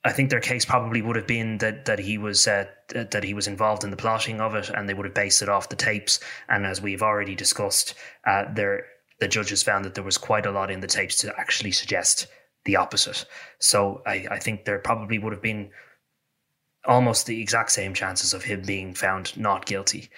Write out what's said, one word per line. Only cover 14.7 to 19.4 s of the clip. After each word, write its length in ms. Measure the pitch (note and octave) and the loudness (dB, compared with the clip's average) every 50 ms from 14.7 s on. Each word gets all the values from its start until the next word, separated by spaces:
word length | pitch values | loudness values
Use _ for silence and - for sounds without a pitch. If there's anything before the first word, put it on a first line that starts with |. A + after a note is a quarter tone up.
| G2+ G2 | -4 -2
probably 400 | - - A#2 A2+ A2 G2+ A2+ G#2+ | 0 0 0 0 0 -4 -4 -2
would 120 | G2+ A2 | -2 -4
have 100 | G#2+ G2 | -6 -4
been 280 | - A2+ G#2+ G#2 G2 G2 - - - - _ _ _ _ _ _ _ _ _ _ _ _ _ _ _ _ _ _ - | -4 -4 -4 -4 -8 -10 -14 -20 -20 -20 _ _ _ _ _ _ _ _ _ _ _ _ _ _ _ _ _ _ 2
almost 420 | - B2 B2 B2 A#2+ A2 - - | 6 6 6 6 6 4 2 0
the 140 | - A2+ A2+ | 0 -4 -4
exact 300 | A2 G2+ A#2 A#2 A2 - | -2 0 2 2 2 2
same 240 | - - G2 F#2+ F#2+ | 2 0 0 -2 -2
chances 400 | - G2 F#2+ F#2 - - - - | -2 -2 -2 -2 0 0 0 -2
of 80 | F#2+ | -2
him 200 | - - G#2 F#2+ | -2 -4 -4 -4
being 320 | F#2 G2 G2 F#2+ F#2+ F#2 F2+ | -2 -4 -4 -4 -6 -8 -6
found 420 | - - F#2+ F#2+ F#2+ F#2 - - | 0 0 0 0 0 -4 -8 -6
not 300 | - | -2